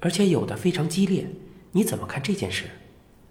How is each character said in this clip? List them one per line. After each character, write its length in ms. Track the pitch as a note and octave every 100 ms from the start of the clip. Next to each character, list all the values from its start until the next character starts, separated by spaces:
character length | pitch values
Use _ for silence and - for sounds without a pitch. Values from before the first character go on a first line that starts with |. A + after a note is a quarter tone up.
而 100 | F3
且 160 | G3+ G3
有 180 | C#3+
的 120 | - G#2+
非 140 | F3
常 160 | E3 C#3+
激 200 | G3 G3
烈， 200 | F#3+ - - - - -
你 140 | F3+
怎 120 | A3 A#2
么 80 | -
看 140 | C#3
这 140 | G#3
件 160 | F#3+ F#2
事？ 140 | - - - - - - - -